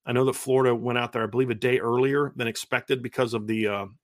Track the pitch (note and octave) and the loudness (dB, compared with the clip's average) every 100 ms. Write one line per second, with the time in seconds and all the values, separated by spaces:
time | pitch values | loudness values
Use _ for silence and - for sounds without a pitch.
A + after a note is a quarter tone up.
0 | - B2 C3 B2 C3 C3+ B2+ A#2 B2 A#2+ | -2 0 2 0 0 4 4 2 0 -2
1 | A#2+ A#2+ G#2+ A#2+ B2+ A2 B2 B2+ A2+ B2 | -2 -2 -2 0 0 0 2 2 2 2
2 | C3+ C#3+ C#3+ B2+ A#2 G#2+ - B2 - C3 | 2 2 -2 -2 -6 -6 -4 -4 0 -4
3 | A#2+ - A#2+ A2+ G#2+ A2 G#2 G2+ G2 - | -2 -2 0 -2 -2 -2 0 -2 -6 -14